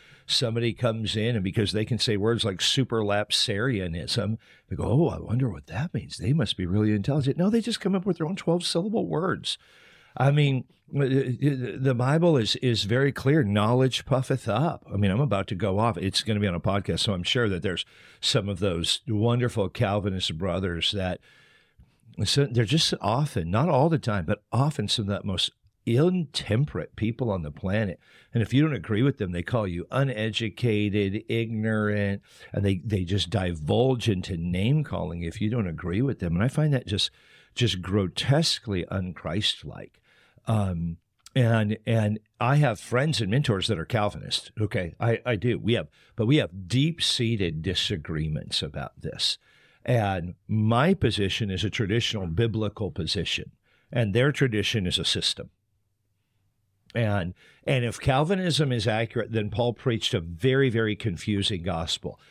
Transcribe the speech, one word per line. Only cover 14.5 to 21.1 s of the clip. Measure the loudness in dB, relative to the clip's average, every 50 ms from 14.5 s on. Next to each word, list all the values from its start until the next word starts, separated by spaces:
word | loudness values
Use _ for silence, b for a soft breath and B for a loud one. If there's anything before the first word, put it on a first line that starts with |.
| 0 2 2 0 -2 -4 -8 -4 0
I |
mean, | 2 2 2
I'm | 4 2
about | 2 2 2 0 -2
to | -2 -4
go | -2 0 0 2 2
off. | 2 0 0
It's | 0 -2 0 0 -2
gonna | 0 0 0 0
be | 0
on | 0 0
a | 0
podcast, | 0 0 0 0 0 -2 -2 0
so | 0 0 -2
I'm | -2 -2
sure | 0 0 2 2 0
that | 0 -2 -2
there's | -4 -4 -4 -8 B B B B B B B
some | -2 0 0 0 0 -2
of | -2 -2
those | 0 0 0 0 0 -2 -2 -2 -2
wonderful | -2 0 2 2 2 2 2 0 0 0 -2 -2 -2
Calvinist | -2 -2 0 0 0 0 0 -2 -2 -2 -4 -4 -4
brothers | -4 -4 -2 -2 -2 -2 -2 -2 -2 -2 -2
that, | -2 -2 -2 -4